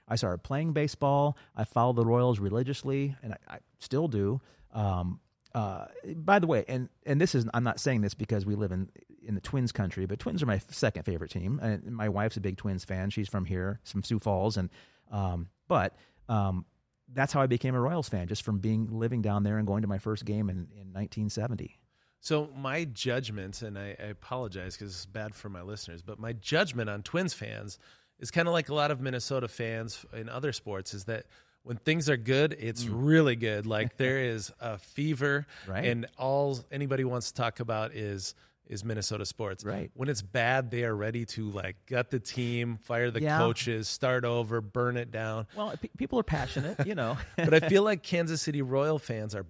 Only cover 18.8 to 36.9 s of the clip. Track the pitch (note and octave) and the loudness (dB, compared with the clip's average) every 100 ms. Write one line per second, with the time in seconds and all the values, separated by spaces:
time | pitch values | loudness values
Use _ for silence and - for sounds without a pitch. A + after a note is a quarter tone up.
18.8 | A2 A2 A2+ A#2+ G#2+ G2+ G#2 G#2+ G#2 G2+ | 0 -2 0 0 2 2 2 2 2 0
19.8 | G#2+ G2 G#2+ G#2+ - G#2+ G#2 F#2 F2 G2+ | 0 -2 -2 -4 -2 -2 -2 -4 -8 -14
20.8 | F#2+ F#2+ G#2 A2 G#2+ - G#2+ A2+ - - | -12 -6 -6 -2 -2 -2 -4 -4 -8 -14
21.8 | _ _ _ _ - D3+ D3+ C3+ C3+ D3+ | _ _ _ _ 0 0 0 -6 -2 -2
22.8 | D#3+ A2 B2+ B2 A#2 G#2 F#2+ G#2 A2 G2 | -2 -2 0 0 -2 -6 -8 -8 -8 -8
23.8 | G2+ - G#2 G#2 - B2+ A2+ F#2 F#2 - | -8 -8 -10 -10 -8 -6 -6 -6 -10 -10
24.8 | G2+ F2 F#2+ A2 G#2+ - G#2+ F#2 F#2 G#2 | -10 -12 -10 -10 -10 -10 -12 -12 -10 -10
25.8 | - E2+ F2 G#2 A2 A2+ - D#3 G3 B2 | -12 -12 -14 -10 -8 -8 0 0 2 -2
26.8 | G#2+ G#2 - E3+ F#3 - A2 G#2+ G#2 - | -4 -6 -4 -2 -2 -4 -8 -10 -12 -16
27.8 | - - _ _ B2+ E3+ E3+ E3+ C#3+ D3 | -20 -20 _ _ -2 0 2 2 2 0
28.8 | D3 C3+ C3 B2+ - C3+ A#2+ - A2+ A2+ | 2 0 -2 -4 -2 -2 -2 -4 -4 -4
29.8 | A2+ - - A2+ A2+ B2+ C#3+ - G#2+ F#2+ | -6 -10 -12 -12 -8 -4 -4 -4 -6 -6
30.8 | F#2 G2+ F#2+ A2+ - - _ _ - A#2 | -6 -8 -6 -6 -8 -20 _ _ -10 -2
31.8 | - E3 C#3+ B2+ A2 C3 D3+ D3+ A2+ A2+ | 2 2 4 2 4 4 4 2 -4 -4
32.8 | A#2 A2+ C#3+ D#3+ D3 A#2 A2+ G#2 A2 G#2+ | -2 2 8 8 8 4 0 0 0 0
33.8 | A#2 - C3 C3+ B2 A2+ - - A#2+ G#2 | 0 0 0 2 0 -2 -6 -8 -8 -8
34.8 | - - D3+ C3+ C#3+ C#3+ D3 - F#2+ F#2+ | -8 -2 0 2 2 0 -2 -12 -6 0
35.8 | A#2+ A#2 A2+ - C3 C#3 C#3+ C3 - C#3 | 0 0 -4 -4 0 2 2 -2 -6 -6
36.8 | C#3 | 0